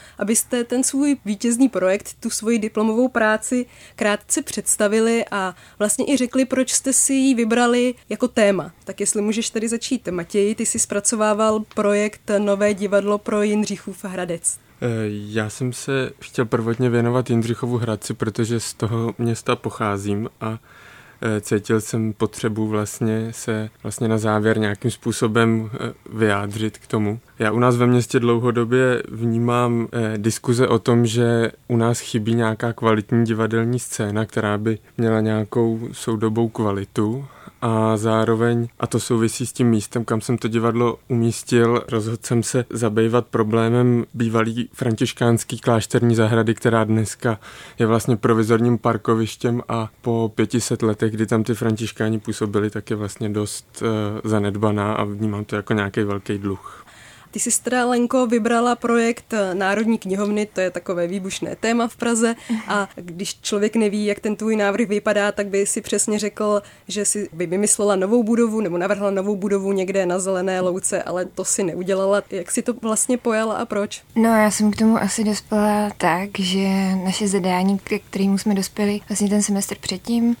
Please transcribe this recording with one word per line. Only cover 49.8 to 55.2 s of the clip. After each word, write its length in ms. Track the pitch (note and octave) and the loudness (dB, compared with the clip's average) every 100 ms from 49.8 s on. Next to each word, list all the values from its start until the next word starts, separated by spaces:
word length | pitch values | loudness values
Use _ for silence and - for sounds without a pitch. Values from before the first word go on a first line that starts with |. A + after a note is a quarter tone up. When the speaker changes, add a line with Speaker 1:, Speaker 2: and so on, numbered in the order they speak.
| A2 - | -6 -6
Speaker 2:
po 300 | A#2+ A#2 A2+ | -2 0 0
pěti 260 | A2+ A2 A#2+ | 0 0 0
set 220 | - A#2 | -2 0
letech, 300 | A2 G#2 A2+ | 0 0 -2
kdy 140 | A2 A2 | 0 0
tam 180 | A2+ | 0
ty 100 | G#2+ | 0
františkáni 640 | A2 A2+ A2 A2 - A2 A2 | 0 0 -2 -4 -4 -2 -2
působili, 520 | A2 G#2 G#2+ G#2 G#2 | -4 -4 -2 0 -2
tak 200 | G#2+ - | -4 -6
je 60 | G#2+ | -6
vlastně 320 | G2+ - G#2+ | -6 -6 -4
dost, 540 | G#2 G#2 - - - | -4 -4 -8 -14 -6
eh, 460 | A2+ A2 G#2 G#2 A2 | -2 -2 -2 -4 -2
zanedbaná 680 | G#2+ G2+ G2+ G#2+ G#2 G2+ | 0 0 0 0 0 0
a 100 | G#2+ | -2
vnímám 400 | G#2 G#2 | -4 -2